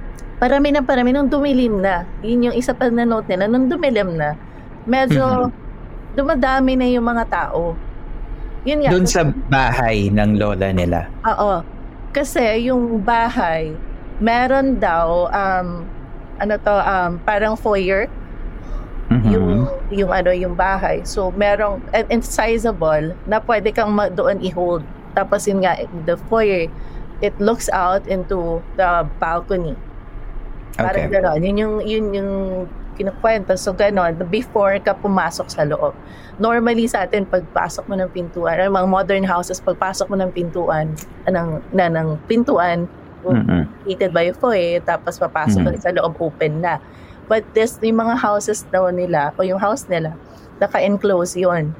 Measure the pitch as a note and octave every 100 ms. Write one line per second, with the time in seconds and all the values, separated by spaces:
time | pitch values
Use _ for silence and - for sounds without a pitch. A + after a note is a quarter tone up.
0 | - - - - B3 C#4 C#4+ D4 C4 B3+
1 | B3 C#4 C#4 B3 C#4+ B3+ A#3+ G3+ G3 F3
2 | F3 - G#3 A#3+ A#3+ A#3 B3 A#3+ A#3+ A#3
3 | A#3 A3 A3 F#3 G#3 B3 C4 E4+ C#4+ A3
4 | F#3+ E3 D3 D#3 - - - - - C4
5 | C4 C4 C4 B3+ B3 - - - - -
6 | - - C#4 D4 C4 C4+ C4 B3+ B3 B3
7 | A#3 A#3 A3 F3+ D#3 - E3+ E3 - -
8 | - - - - - - B3 D4+ C#4 F#3
9 | F3+ F#3 D3+ C3 B2+ C3+ B2+ B2 A#2+ G#2+
10 | G2+ G#2 G#2+ G#2 G#2 F#2+ F#2+ F#2 F2 E2+
11 | D#2+ - A3+ G#3+ G#3 F3+ - - - -
12 | - C#4 C#4 D4+ A3+ A3 A#3+ B3+ A#3+ A3
13 | G#3 A#3 A#3 A#3+ F3 D#3+ D#3 D#3 - -
14 | - - A3 A#3 C4 C4+ C4+ A3+ G3 E3+
15 | E3 F3 F3+ G3+ G3 F#3 F3+ F3 D#3+ -
16 | - - - - G3+ G#3 G#3 G3+ F#3 F#3+
17 | F3 F3 - G#3 G#3+ A3 A3+ G3+ F#3 F#3+
18 | A#3+ - - - - - - - - -
19 | - A#2+ G#2+ G2 F#2 G2+ C3+ - - G3
20 | G3 F#3+ F3+ F3+ F3+ F3 F#3+ F#3+ F3+ E3+
21 | - - F#3 F#3 G#3 G3+ G#3 F#3+ - G#3+
22 | A3 A#3 - - A3+ A3+ A3+ F#3 D#3+ D3+
23 | D#3 F3+ - G#3+ A3 A3 G3+ G#3+ G#3+ G#3
24 | G3 F3+ F#3 G3 F#3 E3+ F3 E3+ C#3+ -
25 | - - F#3+ G3+ G3+ G3 F#3 E3 - E3+
26 | D#3+ E3+ - A3+ G#3+ F#3 E3 - - -
27 | - - G3+ - G3+ A3+ - F#3+ F3+ G3
28 | F#3+ F#3+ - F#3+ E3+ E3 - - F3+ F3
29 | D3+ - E3+ E3+ - F#3+ E3 C#3 - -
30 | - - - - - - - - F#3 G3
31 | D3+ G3 F#3 D#3 F#3 G3+ G#3+ G#3+ G#3 A3
32 | G#3 G3 G3 G3 F#3+ F#3 F3+ - - -
33 | G3 - A3+ A3 F#3 F#3 G#3 F#3 G3+ G3+
34 | F3 D#3+ F3 G#3+ B3 A3 G3 G3 G3+ G3
35 | G3+ F#3+ E3+ - - - D3 D3+ D3 -
36 | - - - - A3 A#3 A#3 A#3 A3+ A3
37 | F3+ G#3 G3 F#3 E3+ E3+ F3 - - G3
38 | F#3 F3+ E3+ F3+ E3 E3 F#3+ F#3+ F#3 F#3+
39 | F#3+ G3 F#3+ F3 F3 F3+ - E3+ F#3+ G3
40 | F#3+ G3 F#3 F3 E3+ F3 E3 D#3+ D#3 D#3
41 | - - - F#3 E3+ D3+ - F#3+ F3 D#3+
42 | D#3+ D3+ - A3+ A#3+ G#3 F3 E3+ F3 -
43 | - - - A2+ - F2+ D2 - - F#3
44 | F#3+ E3+ E3+ F3+ B3+ G#3 E3+ F3 E3+ E3+
45 | - - E3 E3 D3+ G3 D#3 - F3 F3
46 | E3 D#3 E3 - D#3 D#3 E3+ D3+ - -
47 | - - - A3 A3 A3 A3+ - A3+ A3+
48 | A3+ A#3 G#3+ G#3 G#3 G#3+ - F#3 F#3 F3+
49 | F3+ D#3+ C#3+ - F#3 F#3+ G#3 C#4 - F3
50 | D#3 E3 - - - - G3+ G#3+ G3 G3+
51 | G3+ F3+ F3 F3 F3+ F3 D3+